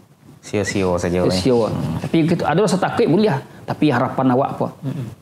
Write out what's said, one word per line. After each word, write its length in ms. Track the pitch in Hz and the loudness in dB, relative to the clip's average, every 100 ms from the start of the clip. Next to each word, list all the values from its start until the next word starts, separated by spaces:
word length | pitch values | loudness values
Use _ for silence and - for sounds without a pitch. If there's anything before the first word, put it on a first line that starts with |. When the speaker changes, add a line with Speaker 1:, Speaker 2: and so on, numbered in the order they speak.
| - _ - - | -20 _ -20 -20
Speaker 1:
Sia-sia 480 | - 104 98 104 92 87 | -6 -4 -2 0 0 0
saja, 240 | 90 90 90 | 0 0 2
Speaker 2:
Sia-sia. 240 | 92 131 120 | 2 2 2
Speaker 1:
eh. 80 | 104 | 2
Hmm. 280 | - - - | -2 -4 -4
Speaker 2:
Tapi 160 | - 170 | -2 0
kita 240 | 160 175 - | 2 0 0
ada 80 | 156 | 0
rasa 240 | 208 185 | 0 0
takut 240 | 160 - | 0 0
boleh, 320 | 208 175 208 135 - - - | 2 2 2 0 -6 -14 -10
tapi 240 | - 151 | 0 2
harapan 400 | 120 123 - 131 | 2 0 0 2
awak 160 | 123 139 - | 2 0 -2
apa? 100 | - - | -6 -6
Speaker 3:
Hmm. 240 | 135 135 113 - | -8 -8 -8 -12